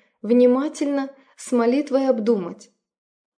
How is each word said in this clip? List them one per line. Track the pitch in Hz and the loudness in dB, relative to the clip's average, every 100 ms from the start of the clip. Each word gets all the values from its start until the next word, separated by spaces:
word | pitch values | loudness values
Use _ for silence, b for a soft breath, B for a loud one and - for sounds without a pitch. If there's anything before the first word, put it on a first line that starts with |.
| B B | B B
внимательно | 208 240 247 254 302 294 285 277 269 B B - | 0 4 4 4 -2 -4 -4 -4 -6 B B -20
с | - | -4
молитвой | 247 233 269 285 269 262 | 0 0 0 0 0 0
обдумать, | 226 214 214 170 - - _ _ _ _ _ _ _ | 0 0 -2 -4 -12 -20 _ _ _ _ _ _ _